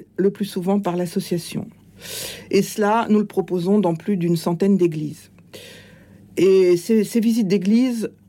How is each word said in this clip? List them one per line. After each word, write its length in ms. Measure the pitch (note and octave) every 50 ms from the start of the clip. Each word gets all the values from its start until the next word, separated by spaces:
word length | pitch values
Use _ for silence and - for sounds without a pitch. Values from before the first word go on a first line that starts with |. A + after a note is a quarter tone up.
| - _ _
le 140 | - F#3 G3+
plus 160 | G3 - G#3
souvent 340 | G3 - F#3+ F3 F#3 G3 G3+
par 160 | G3 F#3 E3+
l'association. 680 | F3+ F3+ E3+ - G3 - - F3+ F3 - - - - - - - _ _ - - - - - - - - - - - - -
Et 120 | - G3 G3
cela, 440 | - - - G#3 G3+ G#3+ A#3 A3+ -
nous 80 | G#3+ G#3
le 80 | G#3+
proposons 520 | G#3 - F#3+ F#3 - F3 F#3 E3+ F#3 G3+ G#3+
dans 160 | F#3 F3 E3
plus 220 | D#3+ - - G#3
d'une 200 | F3+ E3+ E3+ F3
centaine 400 | E3 - F3 E3+ E3+ G3 G3 G3+
d'églises. 540 | F3+ F3 E3+ D#3 D#3 D3+ D3 D3 - - - _ - - _ - - - - - - - - - - - - - - - - - -
Et 380 | E3 F#3+ F#3+ F#3+ F#3 F3+ F3+
ces, 280 | E3+ - - A3+ A3 G3+
ces 160 | - - A#3
visites 280 | G3+ A#3 A3+ A#3 A3+ F3+
d'églises 640 | F#3+ G#3 F3+ G3 G#3+ A#3 B3+ C4 A#3+ A3+ G#3 - - _ _